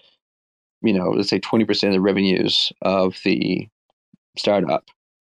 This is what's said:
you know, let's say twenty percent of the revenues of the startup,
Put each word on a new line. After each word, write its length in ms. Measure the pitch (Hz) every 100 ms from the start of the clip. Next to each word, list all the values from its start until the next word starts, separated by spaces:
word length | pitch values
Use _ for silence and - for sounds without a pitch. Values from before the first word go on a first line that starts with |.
| _ _ _ _ _ _ _ _
you 120 | 113
know, 160 | 95 92
let's 200 | 110 101
say 100 | 98
twenty 260 | - 117 107
percent 240 | 104 101
of 60 | 95
the 60 |
revenues 680 | 101 98 98 87 - - - -
of 360 | 92 95 95 - 98
the 420 | - 101 92 - _ _ _ _ _ _ -
startup, 480 | - 202 185 127 - _ _ _